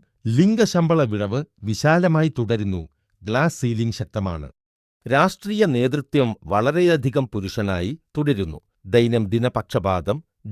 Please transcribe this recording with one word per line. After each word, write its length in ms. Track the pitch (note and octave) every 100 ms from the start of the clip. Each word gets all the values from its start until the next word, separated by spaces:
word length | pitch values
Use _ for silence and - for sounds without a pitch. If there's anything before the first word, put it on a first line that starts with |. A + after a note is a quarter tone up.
| - _ A2+
ലിംഗശമ്പള 720 | A#2+ G3 A3+ G#3+ F3 E3 D#3+
വിടവ് 360 | B2 G#2 G#2 B2+ - _
വിശാലമായി 680 | G2+ G#2 D3+ E3+ F3+ D#3 D#3+
തുടരുന്നു. 500 | - A2+ A2+ G2+ F2+ D#2 _ _ _
ഗ്ലാസ് 360 | F#2+ A#2+ D#3+ -
സീലിംഗ് 380 | B2 A2 A#2 -
ശക്തമാണ്. 500 | - G#2+ F#2+ D#2+ C#2 - _ _ _ _ G#2+
രാഷ്ട്രീയ 580 | C#3 F#3 - G3+ G#3+ F#3+
നേതൃത്വം 600 | A#2+ B2+ D3 - D3 A#2+ G#2 D#2+
വളരെയധികം 800 | G2+ B2+ E3 F3 D#3+ B2+ C#3 B2
പുരുഷനായി 680 | G#2+ F#2+ - G2+ F2+ F#2 D#3+ _
തുടരുന്നു. 460 | D3+ D3 G#2 E2 D2 _ _ F#2+
ദൈനംദിന 640 | A#2 A#2+ A#2 G2+ A2+ B2
പക്ഷപാതം 680 | A2+ - A#2 F#2+ F2+ F#2 C#3+ - _ G#2+